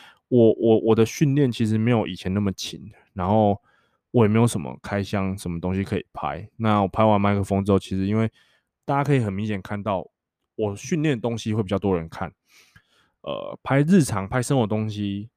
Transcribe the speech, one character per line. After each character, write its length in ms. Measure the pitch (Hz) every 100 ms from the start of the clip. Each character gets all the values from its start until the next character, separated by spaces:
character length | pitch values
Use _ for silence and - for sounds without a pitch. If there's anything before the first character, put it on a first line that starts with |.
| - _ -
我， 260 | 123 113 -
我， 200 | 113 110
我 160 | 113 110
的 100 | 110
训 280 | - 147
练 160 | 139 135
其 160 | 117 110
实 120 | 110
没 120 | 113
有 160 | 117 76
以 80 |
前 200 | 92 92
那 80 | 98
么 100 | 101
勤， 400 | 92 - - 104 - _
然 120 | 98 92
后 360 | 110 104 101 _ _ _ _ _
我 140 | 123 104
也 20 |
没 120 | 110
有 80 | 117
什 120 | 101
么 160 | 65 64
开 220 | - 101
箱 340 | 95 104 95 98
什 120 | 87
么 100 | 85
东 160 | 90 95
西 80 |
可 120 | 95 101
以 80 | -
拍。 380 | - 71 78 107 -
那 240 | 110 104
我 60 | 98
拍 160 | -
完 160 | 110 101
麦 160 | 101 101
克 80 |
风 200 | 98 98
之 80 | 98
后， 60 | 98
其 180 | - 95
实 120 | 98
因 100 | 110
为 140 | 113 _ _ _ _ _ -
大 100 | 143
家 80 |
可 100 | 139
以 60 | 135
很 120 | 107
明 140 | 95 107
显 160 | 101
看 200 | - 104
到， 260 | 104 95 - _ _ _ _ -
我 200 | 104 98
训 280 | - 170
练 120 | 156 120
的 60 |
东 160 | 117 113
西 160 | 110
会 80 | 107
比 80 | 95
较 80 | 98
多 180 | 101 90
人 140 | 82
看， 240 | - 82 - _ _ _ _ _ _ _ _
呃， 380 | - 57 50 -
拍 200 | - 135
日 200 | 151 190
常、 260 | 135 107 98
拍 140 | 127
生 160 | 120 139
活 60 |
的 40 | 107
东 220 | 107 107
西 400 | 104 101 101 110